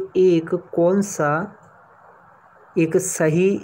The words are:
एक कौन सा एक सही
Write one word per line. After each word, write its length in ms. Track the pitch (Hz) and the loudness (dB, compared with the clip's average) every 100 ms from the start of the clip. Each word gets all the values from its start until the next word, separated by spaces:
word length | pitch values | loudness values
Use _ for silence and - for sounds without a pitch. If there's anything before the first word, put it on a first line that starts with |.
| 190 185 | 0 2
एक 380 | 185 165 165 175 | 4 2 0 -6
कौन 480 | - - 170 196 | -6 0 2 2
सा 560 | 202 - 151 151 202 - - - _ _ - - - _ _ _ - - | -2 -2 -2 -2 -4 -12 -20 -20 _ _ -20 -20 -20 _ _ _ -8 -2
एक 180 | 160 175 | 0 0
सही 640 | 170 - 160 156 190 196 | -2 -2 0 2 2 0